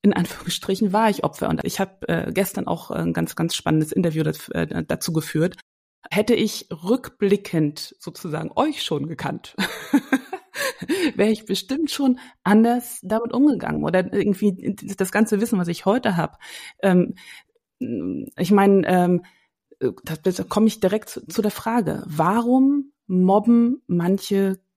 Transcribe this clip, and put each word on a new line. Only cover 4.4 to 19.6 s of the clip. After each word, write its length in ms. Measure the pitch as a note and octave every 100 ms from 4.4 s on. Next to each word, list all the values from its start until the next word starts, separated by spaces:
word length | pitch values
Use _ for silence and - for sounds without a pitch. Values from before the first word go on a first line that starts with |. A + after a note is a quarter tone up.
| -
äh, 340 | - - - -
dazu 260 | D#3 -
geführt. 460 | D#3+ D#3 D#3 E3+ - _ _ _ _ -
Hätte 220 | - D#4
ich 360 | A#3+ A3 - -
rückblickend 1300 | D#3+ F3 C4 - _ G3+ G3+ G3 E3 D3+ D3 - -
sozusagen 540 | - - F3+ D3+ D#3
euch 300 | - D4 C#4+
schon 240 | - D3+ C#3+
gekannt, 480 | D#3+ D3 D3 - -
<laughs> 1600 | F#3+ - - C#4 - C4 - F#4 _ - C#5 - - F#4+ E4 -
wäre 140 | G#3
ich 140 | A3
bestimmt 460 | - G3 - C4+ D#4
schon 300 | - C#4 B3 - _
anders 560 | - G#3+ A#3 A#3+ A#3+ -
damit 300 | F#3+ G#3+ A#3
umgegangen. 500 | A#3+ C#4+ B3 - D3+
Oder 320 | D3+ F3+ F#3
irgendwie 640 | G3 G#3 F#3+ G#3 F#3 - G3+ - G3
das 140 | F#3+
ganze 300 | G3+ G#3+ G3+
Wissen, 180 | A#3 G3+
was 80 | E3+
ich 200 | E3+ -
heute 300 | A#3 B3 E3+
hab. 220 | D#3 _ - - - -
Ähm, 340 | G3 F3+ F3 - - - _ _ _ _
ich 720 | - A#2 F2 D2+ - - F3+
mein, 320 | G3+ G3 G3 -
ähm, 380 | F3+ F3+ F3 F3 _ _ _